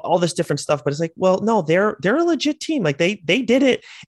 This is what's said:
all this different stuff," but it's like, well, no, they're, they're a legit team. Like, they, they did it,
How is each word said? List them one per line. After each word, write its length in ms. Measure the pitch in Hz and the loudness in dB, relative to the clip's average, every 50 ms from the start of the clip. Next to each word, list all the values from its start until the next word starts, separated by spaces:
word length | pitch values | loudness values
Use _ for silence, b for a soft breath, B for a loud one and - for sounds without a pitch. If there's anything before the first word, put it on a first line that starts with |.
| - | 2
all 160 | - 165 180 | 0 0 2
this 140 | 170 165 - | 2 0 -2
different 260 | - 175 - 156 143 | -4 -4 -4 -4 -6
stuff," 240 | - - 151 139 - | -2 -4 -4 -2 -2
but 100 | 147 143 | -4 -4
it's 60 | 143 | -4
like, 120 | 165 160 - | -6 -6 -4
well, 260 | - 185 185 185 190 | 0 0 2 2 2
no, 220 | 196 214 233 214 165 | 2 0 0 0 2
they're, 340 | 147 160 185 202 214 - - | 2 2 2 2 0 -2 -2
they're 160 | - 185 233 | -2 0 0
a 60 | 320 339 | 2 2
legit 360 | 349 330 254 - 294 294 - | 0 0 0 -2 -4 -4 -4
team. 240 | - - 320 285 190 | -6 -4 -4 0 0
Like, 160 | 151 139 - | 0 0 0
they, 200 | 165 180 214 202 - | 0 -2 -2 -4 -2
they 160 | 147 180 254 | -2 -2 0
did 220 | 254 190 233 269 285 | 2 2 2 4 4
it, 200 | 262 - - B B B B B | 2 0 0 B B B B B